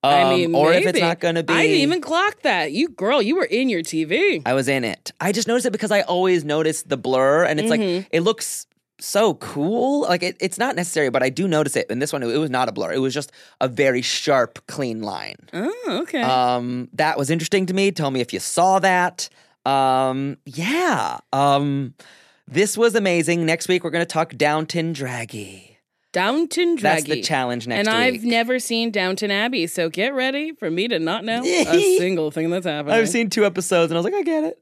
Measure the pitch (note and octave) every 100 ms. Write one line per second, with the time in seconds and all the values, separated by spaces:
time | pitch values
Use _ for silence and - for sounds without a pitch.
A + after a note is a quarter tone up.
0 | C#3 C#3+ - - E3+ E3 D3+ F3 F#4 G3+
1 | E3+ E3+ F3 E3 D#3+ F#3+ G4+ F4+ C#4 F4+
2 | C#4 E4 G4 G#4 D4+ F#3+ D#3 D#3 E4 B3
3 | F#3+ C#4 G#3 E4+ F4 G#3+ C4 G3 D#3+ D#3+
4 | D#3 G#3 G4+ C#4+ B2+ C3 C3 C3+ A#2 F#2
5 | - - F3 G3+ A3+ A#3+ B3 G#3 A3 G#3
6 | - F3+ F#3 F3+ D3 D3 D#3+ D3+ - C#3
7 | A#2+ C3 C3+ D3 F3+ D3+ A3 A3+ G3+ F3
8 | F#3+ E3 E3+ A3+ - - - _ _ _
9 | - G3+ A3 D3 - D3 D3+ A3+ B3+ C#4+
10 | A3 F3+ F3+ F3+ F#3 - A#3+ E3 F3 -
11 | C#3+ B2+ C3 C3 F#3+ D#3 D3 B2+ - A#2
12 | C#3 D3 A#2+ B2 D#3 B2+ B2+ G2 F2+ C3
13 | C3 C3 C#3+ - - _ C3+ A#2+ C3+ B2
14 | B2 - - C#3 A2+ - - - C3 A2
15 | G#2 F2+ G1+ G1+ - E3 A#3+ A#4 A#4 G3+
16 | F4+ D4+ C3 B2+ B2 B2 B2 B2 B2 -
17 | D#3 D3+ C#3 E3 D#3+ G3+ F#3 F#3 G3 E3+
18 | D3 C3 A#2+ - - - F3+ F#3+ F#3+ F3+
19 | F3+ - - _ _ _ - C3+ C3+ C3
20 | C3 C3 C#3 D3+ - B2+ F3 D#4 F4+ F#3+
21 | F#2 A#1+ - C3+ C#3+ C#3 C#3+ C#3 C3 -
22 | - - _ _ - C3+ G3+ - A#3 A3
23 | G3 F3 D#3+ E3+ E3 E3 - F3+ E3+ D#3+
24 | F3 E3 E3 B2+ D3 D3+ D#3+ F3 D#3+ D#3
25 | C3 B2 A2 A2 G2+ F#2+ - _ _ _
26 | _ F3+ F#3+ C#4 E4 E4 F4 E4 G3+ D#3+
27 | D3 D3 G2 D3 B2 A#2+ A#2 A#2+ G#3+ A3
28 | B3 A#3+ A#3 A#3 A#3 B3+ A#3+ A#3 A#3 G#3
29 | F#3 F#3+ G#3 G3 A3+ B3 E3 - E3 D#3+
30 | A3+ C#4 B3+ C#4 D#4 D#4 F#3 E3 A3 G3
31 | D#3+ G#3 - A3+ B3+ F4+ - E4+ G4+ F#4
32 | F#3 F3+ D#3 D3+ E3 F3 F3 D3 D3 A3
33 | A3 A#3 A3+ G3+ G#3 F#3 F3+ F3+ E3 E3
34 | F3+ G4+ E4 D#4+ D#4+ -